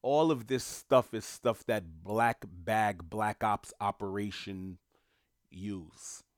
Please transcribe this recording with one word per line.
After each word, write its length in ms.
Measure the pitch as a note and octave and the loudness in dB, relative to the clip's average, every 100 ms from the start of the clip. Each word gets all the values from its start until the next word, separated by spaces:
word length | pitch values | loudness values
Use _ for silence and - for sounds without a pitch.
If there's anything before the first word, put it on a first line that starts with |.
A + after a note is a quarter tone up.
All 300 | B2 D3 D#3+ | 4 4 6
of 160 | C#3+ A2 | 4 2
this 180 | B2+ | -2
stuff 480 | - - - C3 A#2+ | -2 -12 4 6 6
is 140 | A2 - | -4 -8
stuff 400 | - B2 A2 - | -2 0 0 0
that 360 | G#2+ F2 D#2+ | -2 -2 -16
black 440 | E2+ G#2+ A#2 A2+ G2+ | -4 2 2 2 -8
bag, 640 | F2+ E2+ A2 G#2+ F#2 E2+ | -12 -2 2 2 -2 -8
black 340 | G#2+ G#2+ G2+ | -2 -2 0
ops 300 | A2 G#2 - - | 0 -2 -4 -4
operation 1000 | G2+ G2 G2+ G2 G#2 - - G2 F#2+ F2+ _ _ _ _ _ _ _ | -4 -4 -6 -4 -6 -6 -10 -10 -10 -12 _ _ _ _ _ _ _
use. 720 | F2 G2+ G2 D#2+ - - - _ | -12 -8 -8 -10 -18 -16 -16 _